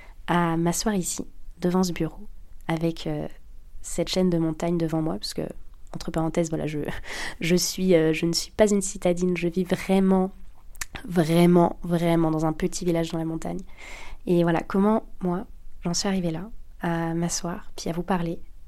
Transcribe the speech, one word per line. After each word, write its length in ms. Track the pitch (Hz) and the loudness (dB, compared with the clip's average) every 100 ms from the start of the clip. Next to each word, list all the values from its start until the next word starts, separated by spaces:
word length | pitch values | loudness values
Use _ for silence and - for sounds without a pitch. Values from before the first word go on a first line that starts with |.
| - - - | -18 -10 0
à 280 | 175 170 165 | 2 4 2
m'asseoir 380 | 170 170 233 | 2 2 0
ici, 320 | 202 165 - - - - - | 0 -2 -6 -8 -10 -12 -2
devant 220 | 175 185 | 2 2
ce 100 | 185 | 2
bureau, 340 | 165 156 - 208 - - - - | 0 -2 -4 -12 -12 -14 -12 -4
avec, 380 | 165 165 165 165 | 0 0 -2 -4
euh, 220 | 151 151 - - - - - | -4 -6 -10 -14 -16 -12 -10
cette 260 | - - 170 | -6 -4 0
chaîne 220 | 190 185 | 2 4
de 80 | 170 | 4
montagne 400 | 160 156 170 175 | 2 0 0 0
devant 240 | 160 160 | 2 0
moi, 120 | 156 | 0
parce 200 | 196 - | -2 -6
que, 80 | - - - - - - | -6 -6 -8 -10 -12 -12
entre 160 | - - | -8 -4
parenthèses, 380 | 165 160 175 165 | 0 0 2 0
voilà, 180 | 156 147 | 0 -2
je, 120 | 151 - - - | -2 -4 -6 -8
<laughs> 300 | - - - | -8 -8 -4
je 160 | 160 180 | 2 2
suis, 380 | - - 185 | 2 0 6
euh, 200 | 170 160 | 6 6
je 100 | 156 | 2
ne 80 | 170 | 0
suis 180 | 165 - | -2 -2
pas 200 | - 214 | 2 4
une 120 | 202 | 4
citadine, 540 | 190 - 180 175 180 175 | 0 -2 0 2 2 0
je 120 | 175 | 0
vis 160 | 185 | 0
vraiment, 640 | 180 175 - 190 190 190 190 - - - - - - - | 0 0 2 4 6 4 2 -4 -14 -14 -14 -10 -10 -10
vraiment, 720 | 233 180 156 165 175 175 170 - | -2 2 4 6 8 8 6 2
vraiment 480 | 175 170 170 170 160 | -2 0 4 4 4
dans 160 | 156 160 | 2 0
un 80 | |
petit 320 | 156 180 - 180 | 0 -2 -2 0
village 240 | 165 165 | 0 0
dans 80 | 165 | -2
la 80 | 160 | -4
montagne. 340 | 160 175 175 - - - - - - | -4 -6 -6 -8 -14 -14 -12 -10 -6
Et 180 | - 175 | 2 4
voilà, 200 | 170 165 | 6 4
comment 400 | - 196 202 220 - - | 2 2 4 4 0 -4
moi, 240 | 185 175 - - - - | -2 -2 -4 -12 -10 -6
j'en 80 | 175 | -2
suis 160 | 175 202 | 0 0
arrivée 220 | 190 170 | 0 0
là, 180 | 160 208 - - - | -4 -6 -10 -12 -6
à 340 | 175 165 165 | -2 0 0
m'asseoir, 580 | 165 170 - 175 185 - - | 0 0 -2 -4 -6 -8 -6
puis 120 | 180 | -4
à 20 | |
vous 100 | 165 | -4
parler, 380 | 175 185 170 170 - - | 0 0 0 -4 -8 -12